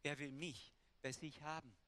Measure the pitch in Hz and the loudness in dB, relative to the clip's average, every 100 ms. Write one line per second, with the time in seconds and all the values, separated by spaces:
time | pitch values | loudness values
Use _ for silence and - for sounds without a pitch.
0 | 143 143 143 135 170 123 - - - - | 4 4 0 0 -2 -2 -8 -16 -20 -2
1 | 135 131 156 - 147 160 127 110 | 0 0 -4 -4 -2 -2 -4 -16